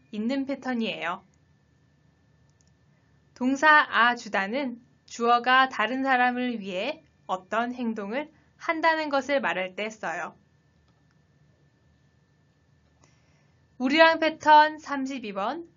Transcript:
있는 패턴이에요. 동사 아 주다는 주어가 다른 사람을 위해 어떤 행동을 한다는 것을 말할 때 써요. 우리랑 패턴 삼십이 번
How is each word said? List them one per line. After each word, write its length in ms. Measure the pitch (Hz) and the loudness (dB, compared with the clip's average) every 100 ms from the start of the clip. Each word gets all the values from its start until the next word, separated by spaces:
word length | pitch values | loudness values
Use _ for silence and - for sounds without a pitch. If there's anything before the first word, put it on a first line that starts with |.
| _ | _
있는 340 | 208 226 277 269 | -6 -4 -4 -4
패턴이에요. 760 | 269 262 247 220 160 160 190 - _ _ _ _ _ _ _ _ _ _ _ _ _ _ _ _ _ _ _ _ | -6 -4 -4 -4 -4 -6 -6 -12 _ _ _ _ _ _ _ _ _ _ _ _ _ _ _ _ _ _ _ _
동사 520 | - 254 269 311 302 277 | -4 -2 2 6 6 4
아 260 | 208 233 240 | 2 2 2
주다는 640 | 220 208 196 247 269 233 _ _ _ | -4 -4 -4 -4 -6 -8 _ _ _
주어가 600 | - 233 240 247 262 262 | -4 2 2 4 4 2
다른 360 | - 214 262 | 0 -4 -2
사람을 580 | 269 254 247 247 247 233 | 0 2 2 0 -4 -6
위해 420 | 196 180 233 311 _ _ - | -8 -6 -6 -8 _ _ -8
어떤 480 | 185 - 214 240 | -8 -4 -4 -4
행동을 580 | 247 233 220 202 247 302 _ _ _ | -4 -6 -6 -6 -8 -8 _ _ _
한다는 540 | - 330 320 320 302 | -6 0 2 0 0
것을 320 | 277 254 277 | -2 0 -2
말할 340 | 190 175 185 185 | 0 -4 -6 -8
때 140 | 214 | -10
써요. 440 | 220 180 165 160 - _ _ _ _ _ _ _ _ _ _ _ _ _ _ _ _ _ _ _ _ _ _ _ _ _ _ _ _ _ _ _ _ _ _ | -8 -8 -8 -10 -12 _ _ _ _ _ _ _ _ _ _ _ _ _ _ _ _ _ _ _ _ _ _ _ _ _ _ _ _ _ _ _ _ _ _
우리랑 400 | 254 302 320 320 | -2 4 6 6
패턴 600 | 320 311 294 302 302 311 | 0 0 6 8 8 0
삼십이 540 | - 285 262 269 220 | -8 -6 -6 -8 -8
번 340 | 196 208 311 339 | -6 -6 -6 -12